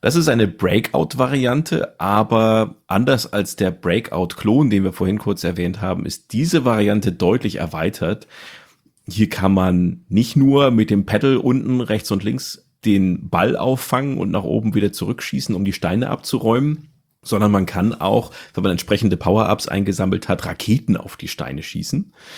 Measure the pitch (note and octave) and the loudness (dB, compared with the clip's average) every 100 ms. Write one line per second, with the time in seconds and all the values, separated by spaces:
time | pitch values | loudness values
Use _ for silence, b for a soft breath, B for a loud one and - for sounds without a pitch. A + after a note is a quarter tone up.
0 | - D#3+ D#3 A#2 G#2 - F#2 G2+ - - | 2 2 2 2 2 0 0 0 0 -2
1 | - B2+ C3 C#3 B2 C3 D#3+ E3 - _ | -2 -2 0 0 0 0 0 -2 -4 _
2 | F#2 G#2 G#2+ A2+ A2 A2 G#2+ - _ F#2+ | 0 2 2 2 4 2 0 -6 _ 0
3 | B2+ C3 - G#2 F#2+ - F#2+ F2 F2 E2+ | 2 0 0 -4 -4 -2 -2 -2 -2 -2
4 | A2+ E2+ F2 - G#2+ B2 D3 G2+ F#2+ F2+ | -2 -4 -4 -2 2 4 4 4 0 -2
5 | F#2 G#2 G2+ G2 F2+ F2 F2 G#2+ F#2 F#2 | -2 -2 -4 -4 -4 -2 -4 -4 -4 -4
6 | - - _ A2 D#3+ E3+ B2+ A2 G2+ G#2 | -6 -10 _ -2 0 2 2 2 2 2
7 | F#2+ E2+ F2+ A#2+ G#2+ - E2+ D#2+ E2 - | 0 0 2 2 0 -4 -6 -2 -4 -2
8 | D#2+ G#2 - B B B B B _ _ | -4 -4 -8 B B B B B _ _
9 | - F2 G#2+ - G2 F#2+ F#2 F2+ F2+ F2 | -10 0 0 2 2 2 4 2 2 -2
10 | _ G2 A#2 D#3 C3+ C#3 C#3 A#2 A2 G2+ | _ 0 2 4 4 6 4 4 4 2
11 | G2 G#2 C#3+ B2+ - B2+ A#2 B2+ A#2 G#2+ | 2 2 2 2 2 0 0 -2 0 -2
12 | - G2 G2+ B2+ - - _ _ A2 G2+ | -2 -2 -2 -4 -8 -14 _ _ 2 4
13 | F#2 F2 - F2 G2 - B2 C3 - B2+ | 4 0 -2 0 2 0 0 -2 -2 -2
14 | C#3 C3+ F#2+ - G2 A2 A2 G#2 G#2 - | -2 -4 -2 -4 -2 -2 0 0 0 -2
15 | - A#2 - C#3 - F#2+ G2 F#2 F2 F#2+ | -6 -6 -4 -6 -4 -2 -2 -2 -2 -2
16 | B2+ - - B2+ A2+ A#2 C#3+ D#3 - _ | -2 -6 -4 -2 0 2 0 -2 -8 _
17 | _ _ - G#2+ G#2 G2 F#2 F2+ G2+ - | _ _ -4 0 4 2 0 0 -2 0
18 | F#2 A2 - B B - F#2+ F2 - G#2 | 0 0 -2 B B -4 -2 -2 -2 0
19 | G#2+ F2+ F#2 G#2 G#2 A2 - G2 G2 F2+ | 2 0 2 2 2 -2 -2 -2 -2 0
20 | F#2+ G2+ - F#2 F2 F2+ - A#2 - F#2+ | 0 -2 -2 -4 -4 -8 0 0 2 -2
21 | - - - - B1+ C2+ - - - C#3 | -2 -12 -12 -10 -8 -8 -10 -10 -4 -4
22 | G3+ B B | -6 B B